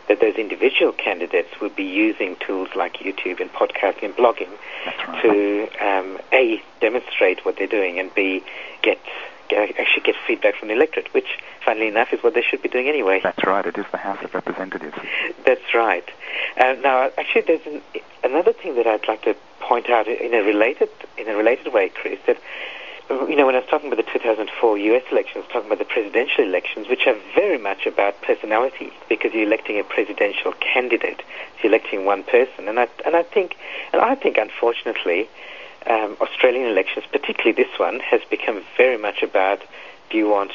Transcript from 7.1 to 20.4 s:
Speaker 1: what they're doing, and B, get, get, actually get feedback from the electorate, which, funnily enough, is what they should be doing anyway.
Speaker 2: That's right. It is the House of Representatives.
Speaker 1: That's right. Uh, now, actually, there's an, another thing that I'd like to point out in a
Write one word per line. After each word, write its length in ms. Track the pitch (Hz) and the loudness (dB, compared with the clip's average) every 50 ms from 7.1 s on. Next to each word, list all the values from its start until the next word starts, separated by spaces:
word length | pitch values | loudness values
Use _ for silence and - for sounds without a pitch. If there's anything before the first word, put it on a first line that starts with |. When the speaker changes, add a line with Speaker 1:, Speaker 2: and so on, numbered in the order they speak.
| - - 107 92 92 - - | 0 2 4 4 4 2 -2
Speaker 1:
what 140 | 95 90 | -4 -2
they're 100 | - 98 | -2 -4
doing, 320 | 95 113 104 95 90 87 92 | -2 0 0 0 0 -2 -4
and 140 | 92 92 - | -6 -2 -2
B, 280 | 107 98 95 95 92 - - - - - - - - - | 0 0 0 0 -2 -6 -8 -14 -14 -14 -16 -6 0 0
get, 160 | 107 92 - - - - - - - - - - - | 0 0 0 -6 -12 -14 -14 -14 -14 -16 -20 -6 -2
get, 280 | 101 104 104 95 - | 0 0 0 0 -2
actually 260 | - - - - - - | -2 0 0 0 2 2
get 120 | 117 104 - - | 0 -2 -2 -2
feedback 300 | - - - - 104 - | -4 -2 2 2 0 0
from 140 | - 113 107 | 0 -4 -2
the 60 | 107 | 2
electorate, 380 | 123 156 156 - 120 - - - | 2 2 2 2 -4 -6 -2 -2
which, 260 | 131 - - - - - - - - - | -2 -2 -2 -10 -12 -12 -18 -18 -4 -2
funnily 220 | - 113 110 110 | -2 0 0 0
enough, 260 | 107 104 110 - - 127 | 0 2 2 2 2 0
is 100 | 117 - | 2 2
what 120 | 117 110 | 2 2
they 60 | 123 | 2
should 200 | 113 - - 131 | 0 0 -2 -2
be 80 | - - | -4 -2
doing 180 | - 123 127 | -2 0 0
anyway. 320 | 139 151 143 107 95 95 95 | 0 0 2 2 2 2 2
Speaker 2:
That's 220 | - 92 - - - | 0 -2 -2 0 0
right. 200 | 95 95 101 95 | 2 2 2 0
It 120 | 107 - | -2 -4
is 80 | 104 98 - | -6 -6 -6
the 60 | - | -8
House 260 | - - 98 98 - - | -6 -6 -6 -8 -8 -8
of 100 | - - | -8 -8
Representatives. 640 | 92 - - 90 92 95 95 95 92 - 76 - - - - - - - - - - - | -6 -6 -6 -6 -6 -8 -8 -8 -10 -10 -10 -12 -12 -10 -6 -6 -6 -6 -6 -8 0 4
Speaker 1:
That's 280 | 135 127 - - - - | 4 4 4 0 0 0
right. 340 | 117 117 110 92 87 - - - - - - - - - - - | 2 4 2 2 0 -2 -8 -16 -16 -14 -10 -8 -8 -8 -6 2
Uh, 180 | - 127 127 135 117 | 4 4 4 4 2
now, 280 | 131 139 131 127 131 131 - | 2 2 4 4 2 2 0
actually, 240 | - 151 - - 226 | -4 -4 0 0 0
there's 240 | - - 165 156 - | 2 2 0 0 0
an, 160 | 151 151 - - - - - - - - - - | -8 -10 -12 -12 -12 -14 -14 -14 -14 -10 -4 -2
another 300 | 127 131 160 185 226 233 | 0 0 4 4 2 2
thing 220 | - - 180 135 | 2 -6 -4 0
that 120 | 120 117 | 2 2
I'd 200 | 117 107 107 - | 2 2 2 0
like 160 | - 110 - - | -2 -4 0 0
to 120 | 117 101 - - - - - | -2 -2 -2 -8 -18 -18 -14
point 300 | - - 120 117 104 120 | 0 0 0 0 2 2
out 180 | 120 113 104 | 2 2 2
in 260 | 110 120 - 113 117 117 | 0 -2 -2 -2 0 2
a 80 | 113 | 2